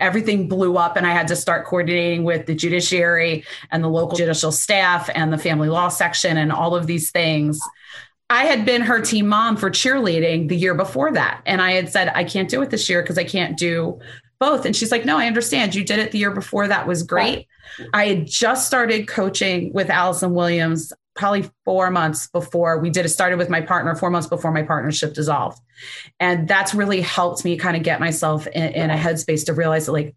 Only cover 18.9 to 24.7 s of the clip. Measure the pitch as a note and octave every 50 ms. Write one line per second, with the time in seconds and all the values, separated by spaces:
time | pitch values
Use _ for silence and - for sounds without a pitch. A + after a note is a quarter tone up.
18.9 | A3 G#3+ G#3+ - - A3+ F#3+ F#3+ F#3+ - G3 F#3+ F3+ F3 F3 - - G3 F#3 F3
19.9 | E3 F3+ F3+ F#3 F3 F3 F#3 F3+ F3 F3 F3 F3 E3+ E3+ E3 D#3+ E3 D#3+ D#3 -
20.9 | - - _ _ - - G3+ G3+ G#3 G3 F3+ - _ _ - G3 F#3 F#3 F#3 F#3
21.9 | F#3 F3 D#3+ D#3 D#3 D#3 - - - F3 E3+ - - E3+ E3+ E3 E3 D#3 D#3+ E3+
22.9 | D#3+ F#3 F3 D#3+ - - F#3 F3+ F3+ F3 F3 - E3+ E3 D#3+ - F#3 E3+ - E3
23.9 | E3 D#3+ F#3 F3 F3 E3+ D#3+ - E3+ - - E3 D#3+ D#3 D3+ D3+